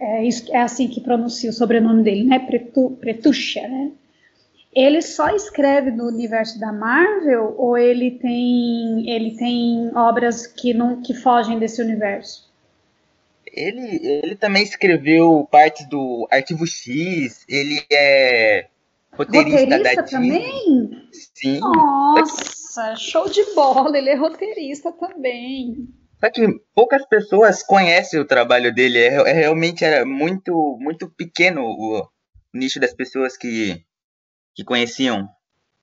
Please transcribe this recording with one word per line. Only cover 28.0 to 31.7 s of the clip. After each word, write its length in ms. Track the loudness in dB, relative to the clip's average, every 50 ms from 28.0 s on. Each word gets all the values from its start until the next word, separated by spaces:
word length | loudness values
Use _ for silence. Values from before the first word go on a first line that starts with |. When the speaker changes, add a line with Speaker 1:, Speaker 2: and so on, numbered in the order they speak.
| 2 2 -2 -2
Speaker 2:
o 60 | 0
trabalho 480 | 2 2 2 4 4 4 2 2 2 2
dele, 240 | 2 2 2 4 4
é, 160 | 4 4 6
é 180 | 4 4 4 4
realmente 500 | 4 4 2 2 0 0 -2 -2 0 0
era 220 | 2 2 2 0
muito, 720 | 0 -2 -2 -2 -2 -4 -4 -6 -4 -2 0 0 -2 -4 -6
muito 300 | -8 -10 -10 -10 -12 -16
pequeno 540 | _ -14 -14 -8 -2 0 2 2 2 0 -6
o, 380 | -6